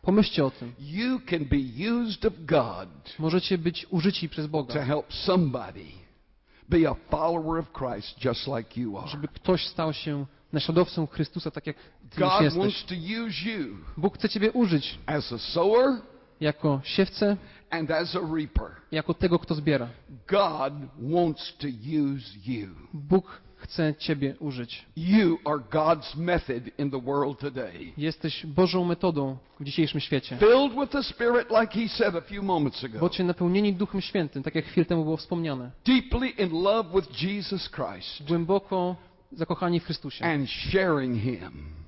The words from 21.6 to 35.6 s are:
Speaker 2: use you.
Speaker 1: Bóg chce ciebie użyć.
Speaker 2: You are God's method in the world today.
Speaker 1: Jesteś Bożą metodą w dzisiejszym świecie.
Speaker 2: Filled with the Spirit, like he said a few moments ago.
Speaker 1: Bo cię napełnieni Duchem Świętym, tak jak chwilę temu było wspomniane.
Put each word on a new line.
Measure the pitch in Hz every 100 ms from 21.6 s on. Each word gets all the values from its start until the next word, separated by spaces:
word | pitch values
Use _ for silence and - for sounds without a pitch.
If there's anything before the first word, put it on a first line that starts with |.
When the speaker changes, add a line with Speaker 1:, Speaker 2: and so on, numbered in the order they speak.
| 147
Speaker 2:
use | 117 127 156 139 139 110 101 98
you. | 120 98 76 -
Speaker 1:
Bóg | 156 143 185 - - - -
chce | - - 156 143
ciebie | - 147 139 -
użyć. | 151 123 120 - - -
Speaker 2:
You | 170 214 185 165 147
are | 147 117
God's | 156 156 160 - 143
method | 170 175 - 123 120 -
in | 143
the | 135
world | 123 143 139 139
today. | 143 131 110 87 - -
Speaker 1:
Jesteś | 151 156 160 - 165
Bożą | 143 185 185 175
metodą | 170 185 151 135 131 _ _
w |
dzisiejszym | 143 139 156 151
świecie. | - 139 - 123
Speaker 2:
Filled | 208 254 277 233
with | 277
the | 285
Spirit, | - - 233 240 233 226
like | 226 202
he | 226
said | - 214 170
a |
few | - 202
moments | 196 175 139 -
ago. | 131 110
Speaker 1:
Bo | 170
cię | -
napełnieni | 180 175 175 185 208
Duchem | 180 202 196
Świętym, | - 202 151 139
tak | 135 160
jak | 151
chwilę | - 170
temu | 170
było | 156 160
wspomniane. | - 170 165 131